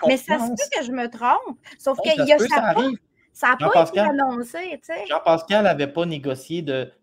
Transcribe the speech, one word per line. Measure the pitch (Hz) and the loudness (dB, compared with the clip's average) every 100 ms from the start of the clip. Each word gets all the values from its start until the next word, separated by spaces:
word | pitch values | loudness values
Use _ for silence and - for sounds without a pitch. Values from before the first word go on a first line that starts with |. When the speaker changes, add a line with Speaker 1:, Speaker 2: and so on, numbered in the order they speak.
| - | 0
Speaker 1:
mais | 262 | 0
ça | - | 0
se | 311 | -2
Speaker 2:
confiance. | 240 240 | -2 -4
Speaker 1:
peut | 571 494 | -4 -6
que | 240 | -6
je | |
me | 254 240 | -6 -8
trompe. | 240 247 370 466 240 - - | -2 0 0 -2 -12 -16 -8
Sauf | 269 269 | -4 -2
Speaker 2:
Non, | |
Speaker 1:
que | 330 311 | 0 2
Speaker 2:
ça | |
Speaker 1:
il | 277 | 4
y | |
a, | 294 | 4
Speaker 2:
se | |
peut, | 247 | 4
Speaker 1:
ça | 294 | 2
a | |
Speaker 2:
ça | 220 | 2
Speaker 1:
pas, | 160 | 2
Speaker 2:
arrive. | 269 233 _ _ _ | 0 -4 _ _ _
Speaker 1:
ça | - - | -2 0
a | |
pas | |
été | 247 - | 2 4
Speaker 2:
Jean-Pascal. | 494 - 202 214 | 4 4 2 0
Speaker 1:
annoncé, | 277 262 240 240 330 370 | 0 -2 -4 -8 -10 -10
tu | 285 | -12
sais. | - 330 - | -12 -10 -6
Speaker 2:
Jean-Pascal | 156 170 160 160 208 202 | -2 2 0 2 2 2
avait | 147 143 | 2 -2
pas | 165 175 | -2 -4
négocié | 151 135 131 - 170 | -4 -6 -6 -6 -6
de, | 147 131 123 - | -4 -4 -6 -12